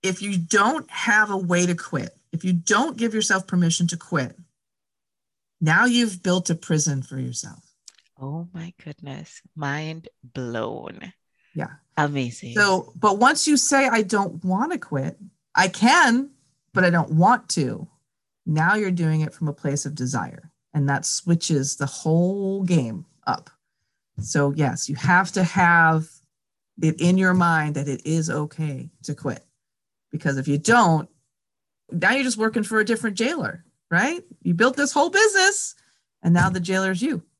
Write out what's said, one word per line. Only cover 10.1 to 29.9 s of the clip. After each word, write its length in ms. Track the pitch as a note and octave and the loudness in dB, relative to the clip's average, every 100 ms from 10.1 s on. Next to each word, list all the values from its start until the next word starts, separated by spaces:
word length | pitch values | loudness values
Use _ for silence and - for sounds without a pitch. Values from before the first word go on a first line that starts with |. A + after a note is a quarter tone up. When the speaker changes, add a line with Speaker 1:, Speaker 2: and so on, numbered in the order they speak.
| _ | _
Speaker 2:
blown. 920 | B2 - B2 A#2 A2+ - - - - _ _ _ _ | -16 -10 -6 -6 -6 -8 -14 -16 -18 _ _ _ _
Speaker 1:
Yeah. 200 | D#3+ - - _ - | -10 -10 -12 _ -2
Speaker 2:
Amazing. 580 | D3 C#3+ B2 A2+ B2 A#2 | -2 -2 -6 -8 -6 0
Speaker 1:
So, 380 | G#3 F#3+ - - | 2 2 -2 0
but 240 | G#3+ G3+ | 2 4
once 280 | B3 D4+ - | 4 4 2
you 100 | D4 | 2
say, 300 | - C#4 C4+ | 2 2 2
"I 140 | A3+ | 2
don't 420 | G3+ G#3+ G3 E3 | 0 0 -2 -4
wanna 340 | F#3 F#3 C#4 F4+ | -2 -2 -2 -6
quit, 400 | - C#3 C#3 - G3 _ _ | -6 -6 -6 -10 -20 _ _
I 140 | - F#3 | 0 0
can, 640 | - A#3 E4 C#4+ A#3 C#4 _ _ _ _ | 2 4 6 6 2 -2 _ _ _ _
but 100 | - F#3 | 2 2
I 40 | |
don't 220 | F3 D#3 | 2 0
want 380 | D#3+ F#3 B3 - | 4 4 4 0
to," 380 | - C3 - - _ _ _ _ _ - | -4 -4 -6 -12 _ _ _ _ _ -4
now 300 | D#3 E3 G#3+ | 0 2 2
you're 160 | G3+ | 0
doing 300 | F3 E3 D#3 | 0 0 0
it 120 | D#3 | -2
from 160 | - D3+ | -4 -6
a 40 | |
place 320 | D3 C#3+ C#3 C#3 | -4 -4 -4 -6
of 80 | |
desire, 580 | - B2+ B2+ E2 - - _ _ | -6 -6 -4 -8 -12 -20 _ _
and 140 | D3+ C#3 | -2 0
that 160 | C#3 - | 0 -2
switches 720 | - - E3+ - D3+ C#3 - | -6 0 -2 0 -2 -2 -4
the 100 | C#3 | -8
whole 800 | - D#3+ E3 F3+ G3 F#3+ G3 | -6 0 2 2 -2 -4 -4
game 420 | F#3 E3+ A#2 A2 - _ - | 0 0 0 -8 -14 _ -6
up. 220 | - - _ _ _ _ _ _ - | -6 -8 _ _ _ _ _ _ -12
So 320 | G#2 D3 C#3+ D3 | -4 0 0 0
yes, 320 | C#3 E3+ - | -2 -2 -8
you 60 | D3 | -4
have 360 | - F3+ F#3+ | 4 4 4
to 100 | - | 0
have 640 | F3+ G3 F3 E3+ E3 D#3+ D#3+ _ _ _ _ _ _ - | 0 4 4 6 6 4 -2 _ _ _ _ _ _ -2
it 180 | D#3+ D#3 | -2 2
in 160 | F3 F#3 | 2 4
your 160 | F#3 F3+ | 4 4
mind 400 | F3 E3 D3+ D3 | 2 2 0 -4
that 120 | C#3 | -4
it 140 | C3+ D3+ | -6 -2
is 240 | E3 D#3+ | -2 -2
okay 600 | D3+ D3+ - D#3 C3+ - _ | -4 -6 -6 -8 -8 -12 _
to 100 | - | -12
quit, 320 | D3 C#3+ - _ _ _ _ _ | -8 -8 -8 _ _ _ _ _